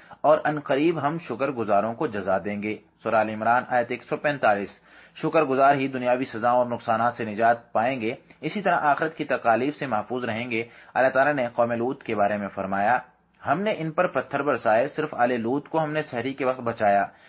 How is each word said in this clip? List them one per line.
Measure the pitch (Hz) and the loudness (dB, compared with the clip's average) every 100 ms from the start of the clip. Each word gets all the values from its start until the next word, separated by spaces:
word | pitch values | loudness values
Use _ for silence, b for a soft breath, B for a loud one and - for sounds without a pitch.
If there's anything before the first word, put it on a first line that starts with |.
| B B | B B
اور | 139 151 - | 2 4 2
ان | 151 | -4
قریب | 143 135 160 165 127 | 0 2 2 2 -2
ہم | 165 | -4
شکر | - 117 135 | -6 -4 -4
گزاروں | 123 104 101 107 | -2 2 2 2
کو | 117 156 | -2 -4
جزا | 104 95 95 95 | -4 0 -2 -2
دیں | 104 | -6
گے۔" | 104 107 _ _ | -6 -6 _ _
سورہ | 110 110 | 0 2
آل | 107 | 2
عمران، | 107 110 120 120 | 0 0 0 2
آیت | 127 117 | 0 0
ایک | 123 | -4
سو | - 135 | -6 -4
پینتالیس۔ | 151 143 117 101 98 - B B B - | -2 0 2 2 -2 -10 B B B -6
شکر | 160 160 | 0 2
گزار | 147 131 135 139 | 2 4 4 4
ہی | 135 | 0
دنیاوی | 131 123 127 135 | -2 0 0 0
سزاؤں | 113 120 123 | -2 2 2
اور | 120 | 2
نقصانات | 117 - 113 117 120 | -2 -2 0 0 0
سے | 110 | -6
نجات | 104 113 120 - | 0 2 2 0
پائیں | 110 117 135 | 0 0 0
گے، | 110 131 b b | -4 -6 b b
اسی | 151 208 | -8 -4
طرح | 180 175 | -2 0
آخرت | 147 139 160 - | 2 2 0 -4
کی | 147 | -4
تکالیف | 123 120 113 135 147 | -2 2 2 2 -4
سے | 139 | -4
محفوظ | 107 104 127 | -4 -4 -6
رہیں | 123 110 123 | -4 -6 -4
گے۔ | 113 117 B B | -4 -6 B B
اللہ | - 131 | 0 2
تعالیٰ | 131 135 | 4 2
نے | 147 120 | 2 -2
قوم | 117 120 | 0 0
لوط | 117 120 139 | 0 -2 -4
کے | - 107 | -4 0
بارے | 101 104 | 2 0
میں | 98 | -6
فرمایا، | 101 95 98 104 123 - _ _ _ - | -6 -4 0 2 0 -2 _ _ _ -4
"ہم | 147 | -2
نے | 208 202 | -2 -4
ان | 160 | -4
پر | 156 180 | -2 -2
پتھر | 135 - 143 | 0 -4 -4
برسائے، | 143 123 117 110 143 | -2 0 2 2 2
صرف | 151 151 | -2 -4
آل | 123 120 123 | 0 0 0
لوط | 113 139 147 | -2 -2 -2
کو | 165 | -4
ہم | 156 | -2
نے | 156 | -4
سحری | 151 123 127 | -6 -6 -6
کے | 135 131 | -2 -2
وقت | 127 | -2
بچایا۔ | 117 - 107 101 98 B | -4 0 2 2 2 B